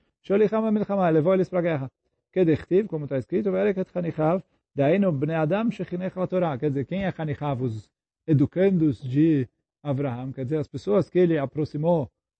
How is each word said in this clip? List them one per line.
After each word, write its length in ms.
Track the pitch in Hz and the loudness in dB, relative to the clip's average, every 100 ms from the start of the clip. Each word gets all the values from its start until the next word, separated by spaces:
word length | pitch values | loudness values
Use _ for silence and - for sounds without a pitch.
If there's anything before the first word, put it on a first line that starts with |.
| _ _ | _ _
"שהוליכם 440 | - 202 208 220 220 | -2 2 2 2 0
למלחמה", 460 | 214 196 196 175 | 0 0 0 2
levou 220 | 160 160 | 4 4
eles 160 | 190 175 | 2 2
pra 120 | 185 | 0
guerra. 260 | 170 147 131 _ _ _ _ | -2 -2 -6 _ _ _ _
כדכתיב, 540 | 185 165 143 - 180 214 | 0 2 2 2 0 0
como 200 | 156 143 | -6 -4
tá 100 | 135 | -6
escrito, 300 | - 185 208 | -2 -2 -2
וירק 320 | 185 208 185 | 0 0 -2
את 100 | 185 | -4
חניכיו 500 | 180 165 156 156 185 - _ _ 139 | -4 -4 0 0 0 -4 _ _ 0
"Daí 240 | 139 196 | 2 4
no 120 | 190 | 2
Bnei 240 | 135 151 165 | 0 -2 0
Adam 360 | 156 196 226 | 0 0 -2
shechinech 460 | - 175 175 185 185 | -4 -8 -6 -6 -6
la 100 | 180 | -2
Torá." 300 | 185 170 127 | 0 0 0
Quer 120 | 151 | -2
dizer, 160 | 135 123 | -2 -4
quem 200 | 185 185 | -4 -4
é 80 | - | -4
Hanichav? 460 | 156 - 147 127 | -6 -4 -4 -2
Os 260 | 127 107 - _ _ _ - | -4 -6 -12 _ _ _ 0
educandos 720 | 139 139 170 196 180 156 117 | 2 2 2 2 4 0 -2
de 460 | 131 139 165 143 120 _ _ _ | -4 2 4 2 -2 _ _ _
Avraham. 480 | 147 135 139 120 131 | -6 -4 -4 -6 -10
Quer 140 | 135 127 | -8 -4
dizer, 120 | 151 | -4
as 100 | - | -4
pessoas 420 | 143 190 202 - | -8 0 0 2
que 100 | 180 | 2
ele 180 | 180 156 | 2 2
aproximou 720 | 135 151 147 147 165 165 127 _ _ | -2 -4 -4 -2 0 0 -2 _ _